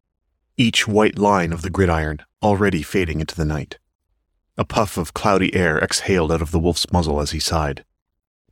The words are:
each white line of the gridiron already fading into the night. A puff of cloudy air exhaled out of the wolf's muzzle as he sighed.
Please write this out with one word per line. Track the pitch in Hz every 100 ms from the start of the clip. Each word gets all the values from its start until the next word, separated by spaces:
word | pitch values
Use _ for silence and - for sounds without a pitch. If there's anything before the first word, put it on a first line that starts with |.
| _ _ _ _ _ -
each | 120 - -
white | 104 110 -
line | 101 101 82
of | 85
the | 87
gridiron | 82 92 80 78 76 - -
already | 107 101 101 90
fading | 76 101 85 78
into | 78
the | - 76
night. | 76 - - _ _ _ _ _ _ _ -
A |
puff | 104 - 104 -
of | 82 -
cloudy | 110 95 92 92
air | 87 78
exhaled | - - - 95 78
out | 82
of | 80
the | 85
wolf's | 85 82 -
muzzle | 90 80 73
as | 73
he | 78
sighed. | - 82 73 69 - _ _ _ _ _ _